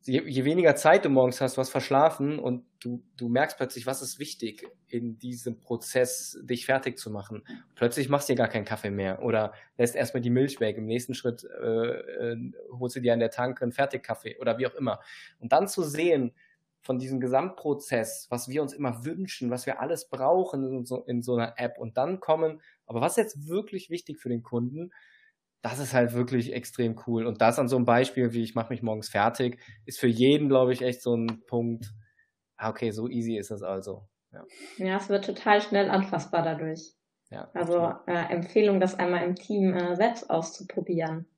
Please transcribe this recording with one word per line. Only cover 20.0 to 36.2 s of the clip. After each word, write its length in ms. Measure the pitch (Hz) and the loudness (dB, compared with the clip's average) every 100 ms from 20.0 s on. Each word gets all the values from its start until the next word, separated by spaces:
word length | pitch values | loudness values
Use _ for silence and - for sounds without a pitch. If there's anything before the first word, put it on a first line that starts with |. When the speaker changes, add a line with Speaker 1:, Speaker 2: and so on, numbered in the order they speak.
| - | -6
Speaker 1:
brauchen 560 | 131 131 185 180 139 | -2 2 4 2 -2
in 220 | 135 131 120 | -4 -6 -6
so, 180 | 123 | -8
in 180 | - 120 | -4 -4
so 140 | 120 120 | 0 0
einer 200 | 113 - | 0 -4
App 200 | 120 120 | -6 -6
und 200 | 117 127 | -6 -2
dann 240 | 143 185 | -2 -2
kommen, 400 | - 160 160 156 _ _ - | 0 2 0 -2 _ _ -8
aber 160 | 117 | -2
was 160 | 151 - | 0 2
ist 60 | |
jetzt 260 | 214 143 151 | 0 -4 -6
wirklich 400 | 180 208 190 - | -6 -4 -10 -8
wichtig 300 | 175 - 147 | -10 -8 -12
für 100 | 123 | -4
den 140 | 120 | -6
Kunden? 480 | 117 120 123 147 175 - _ _ _ _ _ _ | -2 -4 -4 -6 -12 -16 _ _ _ _ _ _
Das 180 | - 131 | -8 -6
ist 140 | 131 | 2
halt 200 | 127 120 | 4 4
wirklich 400 | 120 123 127 117 | 2 0 0 -2
extrem 440 | 117 120 - 117 110 - | -6 -8 -2 -2 -2 -4
cool. 180 | 117 117 | -2 -2
Und 160 | 107 | 4
das 180 | 113 120 | 4 4
an 80 | 123 | 2
so 80 | 127 | 2
einem 80 | |
Beispiel, 480 | 120 120 131 - 120 | 6 6 4 2 0
wie 120 | 117 | 0
ich 120 | 113 - | -2 -4
mach 140 | - | -4
mich 140 | 113 | -4
morgens 260 | 113 110 - | -4 -4 -2
fertig, 500 | 104 110 - 123 120 - - | 2 2 2 -2 -2 -20 -20
ist 160 | - - | -16 0
für 80 | 127 | 2
jeden, 400 | 113 123 147 147 | 6 6 6 6
glaub 220 | 135 127 | 4 4
ich, 120 | 127 | 2
echt 200 | 127 123 | -2 -2
so 120 | 123 | -2
ein 300 | 117 113 113 _ | 0 -2 -6 _
Punkt, 480 | 120 117 113 104 - _ _ _ _ _ - | -2 -2 -4 -10 -18 _ _ _ _ _ -8
ah, 140 | 110 | -8
okay, 220 | 110 117 | -4 -4
so 180 | 107 120 | -2 -4
easy 260 | 123 117 107 | -4 -4 -4
ist 160 | 98 | -6
das 120 | 104 | -8
also. 440 | 92 98 98 104 101 _ _ | -6 -6 -8 -14 -16 _ _
Ja. 140 | - - - - - | -20 -20 -20 -18 -6
Speaker 2:
Ja, 200 | 185 196 | -2 -2
es 120 | 202 | 0
wird 160 | 202 196 | 0 0
total 360 | 196 220 208 | -2 6 6
schnell 280 | 208 202 196 | 6 2 4
anfassbar 540 | 190 190 170 | 2 2 -4